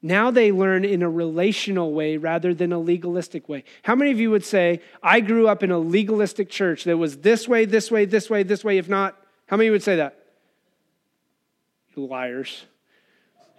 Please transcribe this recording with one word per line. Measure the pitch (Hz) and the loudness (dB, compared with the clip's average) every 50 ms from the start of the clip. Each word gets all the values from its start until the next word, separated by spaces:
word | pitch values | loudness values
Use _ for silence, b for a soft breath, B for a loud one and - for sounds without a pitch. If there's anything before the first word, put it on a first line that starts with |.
Now | - 160 180 196 220 247 | -4 0 0 2 2 2
they | 247 247 226 214 | 4 4 4 4
learn | 202 185 190 190 190 185 190 | 4 2 2 2 2 0 0
in | 202 202 180 175 | 0 0 0 0
a | 175 | -2
relational | 160 165 170 165 160 165 175 202 208 - - - 196 185 170 160 151 | -2 -2 -4 -2 -2 0 0 0 0 -2 -4 -4 -2 -2 -2 -2 -2
way | 156 156 156 156 156 | -2 -2 -2 -4 -4
rather | 151 160 165 165 160 180 175 | -4 -2 -4 -2 0 -2 -2
than | 156 180 175 | 0 -2 -2
a | 175 170 | -2 -4
legalistic | 165 170 175 180 165 175 175 180 170 - - 160 - - | 0 0 -2 -2 -2 -4 -4 -4 -6 -6 -10 -14 -10 -10
way. | 151 139 - B B B B | -12 -12 -12 B B B B
How | - 226 | -2 0
many | 254 285 285 | 2 2 0
of | 277 214 | 2 0
you | 226 226 | 0 2
would | 214 208 - | 2 0 0
say, | - - 196 175 170 175 165 B B B B - | 0 0 2 2 2 2 -2 B B B B 2
"I | 165 185 233 | 2 4 4
grew | 226 196 226 233 226 220 | 4 2 2 4 4 4
up | 208 - | 2 2
in | 208 185 | 0 0
a | 180 170 | 0 0
legalistic | 160 165 170 202 220 196 220 208 208 185 - - 202 180 | 0 0 0 0 0 2 0 0 0 -2 -2 -6 -8 -6
church | - - 202 185 160 - - | -4 -2 -2 -2 -2 -2 -2
that | 175 170 165 | -2 0 0
was | 165 156 139 139 | 0 -2 -4 -2
this | 143 196 233 220 226 - | 2 2 2 2 2 0
way, | 247 226 220 | 2 2 2
this | 214 196 220 202 - | 2 2 0 0 0
way, | 233 220 208 | 0 0 0
this | 196 190 220 - - | 2 0 -2 0 0
way, | 220 208 | -2 -2
this | 202 185 208 190 - | 0 0 -2 -2 -2
way"? | 220 202 190 | 0 0 0
If | 175 165 | 0 0
not, | 202 196 196 190 - _ _ _ _ _ _ | -2 0 0 -2 -4 _ _ _ _ _ _
how | _ 196 208 | _ 0 2
many | 226 220 | 2 4
would | 214 202 - | 2 2 2
say | 208 190 165 | 0 0 0
that? | 151 139 - _ _ _ _ _ _ _ _ _ _ _ _ _ _ _ _ _ _ _ _ _ _ _ _ _ _ _ _ _ _ _ _ _ _ _ _ | 0 -2 -6 _ _ _ _ _ _ _ _ _ _ _ _ _ _ _ _ _ _ _ _ _ _ _ _ _ _ _ _ _ _ _ _ _ _ _ _
You | - 139 127 | -12 -12 -10
liars. | 131 127 127 123 123 127 135 - - - - _ _ _ _ _ _ _ _ _ _ _ _ _ _ _ _ _ _ | -8 -8 -8 -8 -8 -8 -10 -10 -12 -18 -20 _ _ _ _ _ _ _ _ _ _ _ _ _ _ _ _ _ _